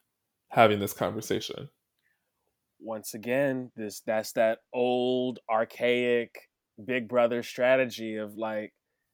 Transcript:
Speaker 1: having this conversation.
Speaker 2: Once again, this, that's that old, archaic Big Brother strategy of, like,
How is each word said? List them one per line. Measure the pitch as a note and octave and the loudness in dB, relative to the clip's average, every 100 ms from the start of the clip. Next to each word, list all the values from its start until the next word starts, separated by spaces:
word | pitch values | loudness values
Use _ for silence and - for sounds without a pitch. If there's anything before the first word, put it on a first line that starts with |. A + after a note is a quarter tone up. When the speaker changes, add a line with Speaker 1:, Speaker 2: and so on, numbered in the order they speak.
| _ _ _ _ - | _ _ _ _ -2
Speaker 1:
having | C3 A2 G#2 | 6 6 6
this | G2+ | -2
conversation. | - F#2+ A2 - F#2+ - - D3 _ _ _ _ _ _ _ _ _ _ _ | -4 -4 -4 -4 -4 -4 -10 -14 _ _ _ _ _ _ _ _ _ _ _
Speaker 2:
Once | G#2+ A2 - | -10 -10 -10
again, | A2 A2+ C3 C#3+ C3 B2+ - | -8 -2 2 2 0 -6 -8
this, | G#2+ - | -10 -8
that's | - A2 G#2+ | -4 -2 -2
that | B2 A2+ A#2 _ | 0 0 0 _
old, | B2 B2 B2 B2 B2+ B2+ A#2 - | -2 2 2 2 0 0 -4 0
archaic | A2 A2+ - A#2+ B2 B2 A#2+ A#2 - - _ _ - | 0 0 0 2 2 4 2 0 -8 -20 _ _ -12
Big | G#2 B2+ A2 | -6 -4 0
Brother | B2 A#2+ A#2+ | 2 4 2
strategy | A2+ - B2+ C3 B2 A2 A2+ G#2+ | -4 0 4 4 2 -4 -8 -6
of, | G#2 G#2 | -8 -6
like, | A2 G#2+ G#2 _ _ _ _ | -6 -4 -8 _ _ _ _